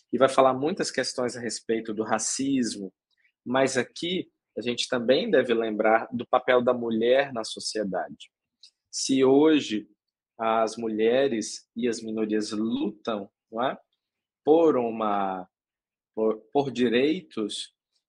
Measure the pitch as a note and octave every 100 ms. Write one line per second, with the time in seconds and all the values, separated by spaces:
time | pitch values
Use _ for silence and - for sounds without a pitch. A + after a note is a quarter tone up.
0 | _ A#2+ C3 - C3 B2+ D3 G3 - -
1 | B2+ - B2 A#2+ A#2 - - A2+ A2 G#2+
2 | A2 A2 - - C3+ C3+ A2+ G2+ F#2+ -
3 | _ _ _ _ - B2+ C3+ B2+ A#2 -
4 | F3 F3+ - _ _ - A#2 A#2 - B2+
5 | A#2 C#3+ A3+ D3+ A#2+ A2+ A2+ G#2 A2 A2+
6 | B2 A#2+ A#2 B2+ - B2 B2 B2 A#2 A2+
7 | A#2 C3 C#3+ B2 G#2+ - - G#2+ G2+ F2+
8 | D2+ D2 - _ _ _ _ _ _ -
9 | - C3+ C3 C#3 D#3 D3+ A2+ G#2+ - _
10 | _ _ _ - A2+ A2+ A2 A2+ A2+ G#2+
11 | A2+ B2+ C#3 A#2 G#2+ - _ A#2 A#2+ G#2+
12 | A2 A2 G#2+ G#2+ G#2+ G#2+ A2 C3 F3+ -
13 | - G#2+ G2 _ _ A2 B2+ - _ _
14 | _ _ _ _ - D#3+ D#3+ B2+ A#2 A2+
15 | G#2+ G2+ G2 F#2 F2+ _ _ _ _ _
16 | _ - A2 A2 - C#3+ C3+ A#2 B2 A#2
17 | C#3+ F#3 - - G#2 - - _ _ _